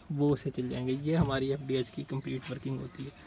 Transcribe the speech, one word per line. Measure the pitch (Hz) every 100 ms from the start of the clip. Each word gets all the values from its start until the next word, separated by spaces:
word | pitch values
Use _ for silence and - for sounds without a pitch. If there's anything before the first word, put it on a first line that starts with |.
| -
वो | 143 147
उसे | 143 143
चल | 127 127
जाएंगे। | 127 127
ये | 135 147
हमारी | 165 147 135 135
एफ़ | 139
डी | 135
एच | 131 123
की | -
complete | 139 139 135 131 -
working | 135 135 131
होती | 131 -
है। | 135 -